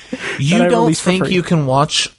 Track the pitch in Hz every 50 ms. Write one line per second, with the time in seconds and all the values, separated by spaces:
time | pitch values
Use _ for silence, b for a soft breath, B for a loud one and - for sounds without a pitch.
0 | - - - - - - - - 135 147 190 226 - 180 - - - 160 160 -
1 | - 180 185 185 139 135 180 180 165 - 180 156 143 131 131 139 151 156 - -
2 | - - -